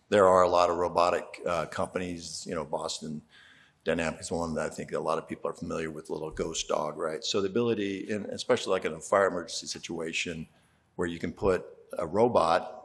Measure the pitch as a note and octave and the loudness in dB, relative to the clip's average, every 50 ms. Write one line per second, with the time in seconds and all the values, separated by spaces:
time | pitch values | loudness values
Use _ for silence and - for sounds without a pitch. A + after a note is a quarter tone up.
0 | _ _ G#2 G#2 F#2+ F#2 F#2 F#2 F2+ F2+ F2 F2 F2 F2 E2+ E2+ F2 E2+ E2 F2 | _ _ 6 8 8 10 8 8 8 6 6 6 4 4 4 2 0 0 2 4
1 | E2+ F2 F2 - - - - - - - F2 E2 D#2 D2+ - - F#2 F2 - F#2 | 4 4 2 0 -2 -6 -12 -8 -4 -2 -2 -2 -2 -4 -4 -4 -4 -4 -4 -4
2 | F#2 F2+ F2 E2+ E2+ E2+ - - - - F2 D#2+ D2+ D2 D#2+ D#2 D#2 D#2 - - | -6 -6 -6 -8 -10 -10 -12 -10 -8 -6 -6 -6 -4 -4 -6 -6 -6 -6 -8 -8
3 | - D#2 D2+ D2+ - _ _ - - - _ _ _ _ _ _ _ E2 D#2+ E2 | -8 -8 -10 -10 -12 _ _ -20 -20 -20 _ _ _ _ _ _ _ -2 0 0
4 | E2 D#2+ D#2 - - - F#2 E2 E2+ E2 D#2 D2+ D2+ D2+ - - D#2+ - F2 D2 | 0 -2 -4 -4 -6 -6 -4 -4 -2 -2 -2 -2 -2 -4 -6 -8 -8 -6 -6 -4
5 | D#2 D#2 D#2+ D#2+ D#2 - D#2+ - - D#2 D#2+ - - E2+ E2 E2 E2 D#2+ D#2 D#2 | -2 0 -2 -2 -2 -6 -8 -6 -6 -8 -6 -6 -8 -6 -4 -4 -4 -6 -8 -10
6 | - - E2 D#2+ D#2 D#2+ D#2 - F2+ E2 D#2+ - - - D#2+ D#2 D#2 D2+ D2+ D#2 | -10 -8 -8 -8 -8 -6 -6 -4 -4 -4 -4 -6 -4 -2 -2 0 0 -2 -4 -4
7 | E2 D#2+ D#2 D#2 - - - G#2 G2 F#2+ F#2 A#2 A#2+ A#2+ A2+ G#2 G2+ G2 G2 F#2+ | -4 -4 -4 -4 -4 -2 0 0 0 0 2 2 2 2 0 0 -2 -2 -4 -4
8 | - - G#2+ G#2 - - - - - - B2+ A2+ - G#2 F#2+ F#2 - F2 D#2 E2 | -6 -6 -6 -6 -6 -6 -8 -6 0 0 0 0 2 0 0 0 0 -2 -4 -6
9 | - - - G2 G2 F#2 F2 F2+ E2 - - - E2 D#2 - D#2+ - - E2+ E2 | 0 2 4 6 6 4 2 0 -4 -6 -8 -8 -8 -8 -10 -10 -8 -8 -8 -6
10 | E2 E2 D#2+ - - F2+ E2 D#2+ D#2 - _ _ _ _ _ _ _ _ _ - | -6 -4 -4 -2 -4 -4 -6 -8 -10 -12 _ _ _ _ _ _ _ _ _ -4
11 | F2+ F2 E2+ E2 - E2+ E2 - G#2+ G2 F2+ F2 - - - - - _ - - | -2 -2 -2 -4 -6 -6 -4 0 2 2 2 2 0 -6 -14 -20 -16 _ -6 -6
12 | F2+ D#2+ D#2 G#2 A#2 B2 G#2+ F2+ E2 E2 E2+ F2+ - - - - | -4 0 2 4 4 4 6 4 4 4 4 2 2 -2 -10 -14